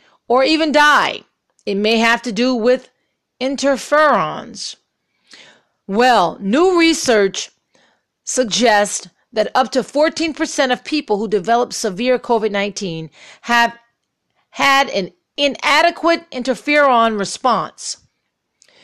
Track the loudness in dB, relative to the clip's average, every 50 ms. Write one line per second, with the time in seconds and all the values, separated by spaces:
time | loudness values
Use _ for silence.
0 | _ _ _ _ _ 0 0 2 2 2 2 0 0 2 2 4 4 6 4 4
1 | 2 0 -4 -8 -12 _ _ _ _ _ _ _ _ -6 -4 -2 0 0 2 2
2 | 2 2 0 0 -2 -4 -4 -2 0 0 0 0 2 2 2 0 -2 _ _ _
3 | _ _ _ _ _ _ _ -8 -6 -6 -4 -2 -2 -2 -2 -2 -2 0 2 2
4 | 4 4 2 2 0 -2 -6 -8 -12 -14 -14 -14 -14 -14 -14 -18 _ _ _ _
5 | _ _ _ _ _ _ -20 -20 -20 -20 _ _ _ _ _ _ _ -6 -2 2
6 | 2 4 4 4 2 0 -2 -4 -4 -2 2 2 2 4 4 4 4 2 2 0
7 | 0 2 2 2 2 2 -2 -6 -10 -12 _ _ _ _ _ _ _ _ _ _
8 | _ _ _ _ _ -6 -4 -2 -2 -2 -2 0 2 2 4 2 2 0 -4 -8
9 | -10 -14 _ _ _ _ -4 -4 -4 0 0 0 0 0 -2 -4 -4 -2 0 0
10 | 0 0 0 -2 -4 -4 -4 -4 -6 -4 -2 -2 0 0 -2 -4 -4 -4 -4 -4
11 | -2 -2 -2 -2 -2 -2 -2 -2 0 0 0 0 0 -2 -4 -6 -6 -6 -6 -4
12 | -2 0 0 -2 0 -2 -2 0 0 -2 -2 -2 -4 -4 -6 -8 -8 -8 -8 -8
13 | -10 -12 -16 _ -20 -20 -20 -14 -4 0 2 2 2 0 -2 -8 _ _ _ _
14 | _ _ _ _ _ _ _ _ _ _ -6 -2 0 2 2 2 2 0 -2 -4
15 | -6 -6 -8 _ _ _ _ -4 -2 -2 -2 -2 -2 0 2 2 2 2 0 0
16 | 0 0 0 0 -2 -8 -10 -6 -4 -4 -6 -4 -2 0 2 4 4 4 4 4
17 | 2 2 0 -2 -4 -6 -6 -4 0 0 0 0 -2 -4 -10 -12 -14 -14 -14 -14
18 | _ _ _ _ _ _ _ _ _ _ _ _ _ _ _ _